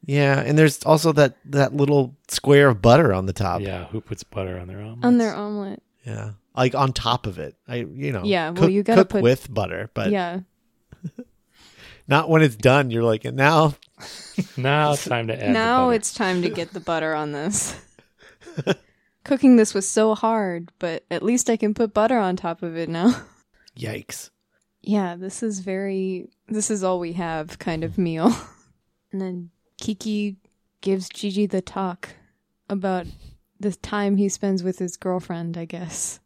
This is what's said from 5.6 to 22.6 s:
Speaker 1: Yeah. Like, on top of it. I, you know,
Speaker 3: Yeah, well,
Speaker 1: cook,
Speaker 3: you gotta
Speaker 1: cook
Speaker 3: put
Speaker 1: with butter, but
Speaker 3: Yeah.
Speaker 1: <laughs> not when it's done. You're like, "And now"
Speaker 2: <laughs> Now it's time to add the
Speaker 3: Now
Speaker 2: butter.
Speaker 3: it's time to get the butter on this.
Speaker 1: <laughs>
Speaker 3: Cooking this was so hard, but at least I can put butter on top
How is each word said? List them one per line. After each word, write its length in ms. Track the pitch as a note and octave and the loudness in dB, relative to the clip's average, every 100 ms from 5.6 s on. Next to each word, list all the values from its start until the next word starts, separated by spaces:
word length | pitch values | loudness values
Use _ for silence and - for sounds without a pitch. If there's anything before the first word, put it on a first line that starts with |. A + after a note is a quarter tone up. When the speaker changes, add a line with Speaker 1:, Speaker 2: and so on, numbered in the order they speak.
| G3 G3+ _ _ B2+ | -8 -12 _ _ -12
Speaker 1:
Yeah. 260 | G#2+ G#2+ G#2 _ | -10 -10 -14 _
Like, 220 | - B2+ C#3 | 0 0 2
on 160 | C3+ | 0
top 360 | B2+ A#2 A2+ A2+ | 0 -2 -2 -2
of 120 | F2 | -8
it. 160 | D2 - - | -12 -12 -10
I, 100 | A#2+ | -8
you 340 | G2+ G2+ C#3+ | -8 -8 -6
know, 120 | B2 G#3 | -4 -2
Speaker 3:
Yeah, 240 | F#3 D#3+ | -2 -2
well, 140 | F3 | 0
Speaker 1:
cook, 80 | E3 | 2
Speaker 3:
you 120 | G3 | 2
gotta 200 | G3+ A3+ | 4 4
Speaker 1:
cook 60 | F#3+ | 4
Speaker 3:
put 120 | G#3 | 2
Speaker 1:
with 300 | A#2+ C3 - | 2 2 -2
butter, 360 | G#2+ F#2+ E2+ G#2+ | -6 -4 -6 -8
but 180 | - A2 | -4 -2
Speaker 3:
Yeah. 300 | G3+ F3 F3+ F#3 _ _ _ _ - F3+ | -2 -2 -6 -12 _ _ _ _ -14 -14
Speaker 1:
<laughs> 140 | - B3 _ _ _ - _ - - - | -14 -20 _ _ _ -20 _ -20 -20 0
not 220 | C#3+ D#3+ | 0 4
when 120 | D#3+ | 4
it's 140 | D#3 A2 | 4 4
done. 340 | A2+ C3+ C3+ | 6 6 4
You're 140 | A2+ | 2
like, 220 | A#2 A2 B2+ | 2 0 -2
"And 120 | B2+ | 2
now" 380 | C#3 D#3+ D#3 C#3+ _ _ - - | 4 6 4 2 _ _ -18 -18
Speaker 2:
<laughs> 420 | - - F#3 - | -12 -6 -6 -2
Now 360 | C3 D3 D3+ | 0 2 2
it's 120 | C#3+ - | 0 -2
time 220 | A#2+ A2+ | -4 -4
to 80 | A2+ | -4
add 100 | G#2 | 0
the 40 | |
Speaker 3:
Now 320 | A#3+ A3+ B3+ B3+ | 0 2 2 2
Speaker 2:
butter. 100 | A#3 | 0
Speaker 3:
it's 180 | - - | -2 -4
time 260 | G3 F3+ | -2 0
to 80 | F3 | -2
get 240 | - E3 | -4 -8
the 60 | F3 | -10
butter 340 | E3 E3 D#3+ | -6 -4 -2
on 180 | D#3 D3+ | -4 -6
this. 440 | D3 D#3 G#3 - - - _ _ _ - _ - E4 | -6 -4 -4 -6 -10 -20 _ _ _ -20 _ -18 -10
Speaker 1:
<laughs> 100 | D3+ - _ _ _ _ | -4 -4 _ _ _ _
Speaker 3:
Cooking 320 | - C4+ C4+ B3 | -2 4 8 8
this 180 | G#3+ | 6
was 160 | G3 F#3+ | 0 -2
so 240 | - A3 | 2 2
hard, 580 | G#3+ A3 A3+ G3 E3+ E3+ _ | 2 0 0 -2 -4 -10 _
but 260 | F3 D#3+ _ | -6 -6 _
at 140 | E3+ | -4
least 260 | G#3 A#3+ - | 0 0 0
I 80 | A3+ | 0
can 160 | G#3+ | 0
put 200 | G#3 A3+ | 0 0
butter 240 | G#3+ A3 B3 | 2 2 2
on 180 | F#3+ F#3 | 0 -2
top 260 | F3 E3 | -4 -6